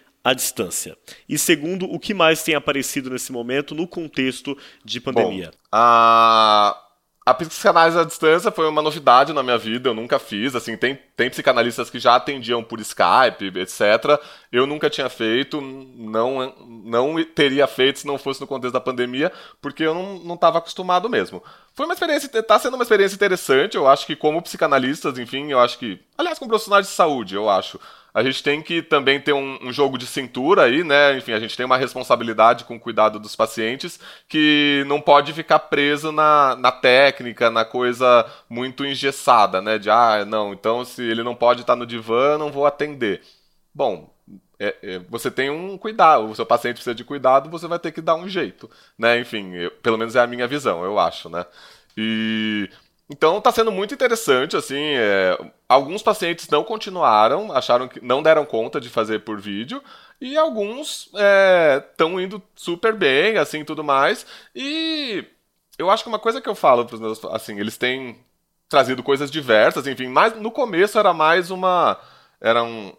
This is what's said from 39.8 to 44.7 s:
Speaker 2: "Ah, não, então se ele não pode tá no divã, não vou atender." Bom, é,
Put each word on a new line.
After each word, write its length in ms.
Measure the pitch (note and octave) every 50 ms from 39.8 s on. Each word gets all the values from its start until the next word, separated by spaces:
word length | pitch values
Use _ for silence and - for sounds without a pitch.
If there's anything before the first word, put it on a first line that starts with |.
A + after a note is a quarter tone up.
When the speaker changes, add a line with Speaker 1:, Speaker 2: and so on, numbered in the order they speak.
| G2 G#2
Speaker 2:
"Ah, 340 | G#2+ A#2+ A#2+ A2+ G#2+ G#2 G2+
não, 260 | G#2 A2 G#2+ G#2 G2+
então 320 | G2 F#2+ - A2 A2+ B2 B2
se 180 | B2 - -
ele 200 | B2 A2+ A2+ A2+
não 120 | A#2 B2 A#2+
pode 300 | - A#2+ A#2+ A#2+ A#2+ A2+
tá 120 | - B2
no 100 | A#2+ A#2+
divã, 500 | A#2 A#2 A#2 A2 A2+ A2+ B2 C3+ D3 D3+
não 140 | D3+ D3+ D3
vou 160 | C#3 C#3 C#3+
atender." 560 | C#3+ C#3 - D3 D3+ D3 C3 A#2+ G#2 F#2 - - _ _ _ _ _ _ _ _ _
Bom, 400 | _ C#3+ C#3 A#2 F#2 D2+ - _ _ _ _ - G2 F#2+ _ _ _ _
é, 180 | G2+ G#2